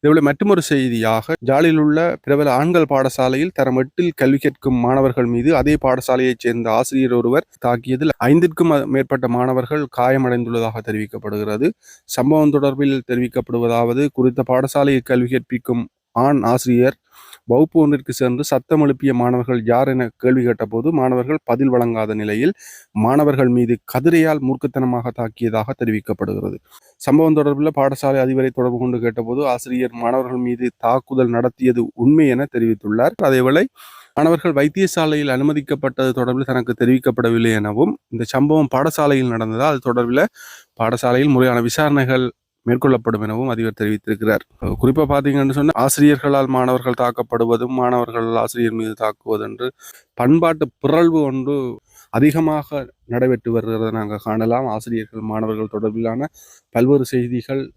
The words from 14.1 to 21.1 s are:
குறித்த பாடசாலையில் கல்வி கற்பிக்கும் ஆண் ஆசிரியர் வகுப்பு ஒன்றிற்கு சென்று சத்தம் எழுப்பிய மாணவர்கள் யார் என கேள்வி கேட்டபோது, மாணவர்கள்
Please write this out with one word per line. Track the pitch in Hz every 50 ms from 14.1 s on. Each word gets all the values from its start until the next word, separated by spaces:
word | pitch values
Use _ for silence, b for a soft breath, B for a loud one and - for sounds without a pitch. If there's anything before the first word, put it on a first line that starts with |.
| _
குறித்த | - 127 127 123 - 127 -
பாடசாலையில் | 127 127 135 135 - 147 139 147 139 131 123 -
கல்வி | 131 123 123 120
கற்பிக்கும் | 131 131 120 _ - 120 _ - 123 120 117 - _ _ _ _ _
ஆண் | 113 123 139 147 135 -
ஆசிரியர் | 113 123 127 - 123 123 120 123 131 135 _ B B B B B B B B B
வகுப்பு | - 120 127 156 160 _ 170
ஒன்றிற்கு | 156 147 147 135 135 - 127
சென்று | - 135 123 123 123 147
சத்தம் | - 139 131 127 _ 165 151
எழுப்பிய | 151 143 139 131 - 139 131
மாணவர்கள் | 120 120 123 123 127 120 120 127 123 110
யார் | 113 120 123 135 135
என | 131 127 123 113 - _
கேள்வி | - 127 131 131 123
கேட்டபோது, | 123 117 - 113 104 107 113 120 156
மாணவர்கள் | 165 151 127 127